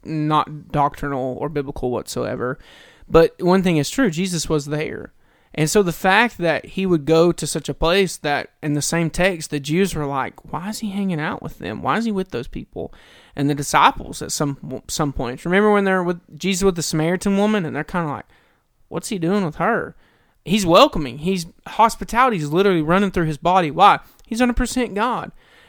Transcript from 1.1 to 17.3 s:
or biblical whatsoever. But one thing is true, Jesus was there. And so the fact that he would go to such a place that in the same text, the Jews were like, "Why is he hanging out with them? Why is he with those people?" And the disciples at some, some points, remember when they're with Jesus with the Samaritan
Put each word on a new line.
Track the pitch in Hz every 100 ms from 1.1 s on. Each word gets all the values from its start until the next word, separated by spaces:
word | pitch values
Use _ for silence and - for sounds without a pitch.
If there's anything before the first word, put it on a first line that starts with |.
| 135 131 127
or | 147
biblical | 147 139 - 123
whatsoever. | 123 - 131 113 123 123 139 - - - - -
But | 160 160 -
one | 175 190
thing | 185 160
is | 139
true, | - 240
Jesus | 156 190 170 -
was | 156 143
there. | 151 156 - - _ _ _ _
And | - 156
so | 208
the | 180
fact | 160 190 202 240 -
that | 170 143 -
he | -
would | 190 170 139
go | 160 175
to | 165 156
such | 160 147
a |
place | - 160 190 185 -
that | 151 143 - _
in | 156
the | 147
same | - 170 165
text, | - 185 170 -
the | 151
Jews | 143 165 190
were | 160
like, | 143 139 117 - -
"Why | 156 185
is | 220
he | 214
hanging | 196 196 160
out | 160 -
with | - -
them? | 92 110
Why | 117 175
is |
he | 233
with | 196 185
those | 120 123
people?" | 160 - - - - - - -
And | - 143
the |
disciples | 143 143 151 214 - - -
at | -
some, | - 147 139 147 127 -
some | - 147
points, | 135 120 127 170
remember | 190 214
when | 202
they're | 196 185
with | 175 175 - 151
Jesus | 180 180
with | 196 170
the |
Samaritan | - 160 160 180 202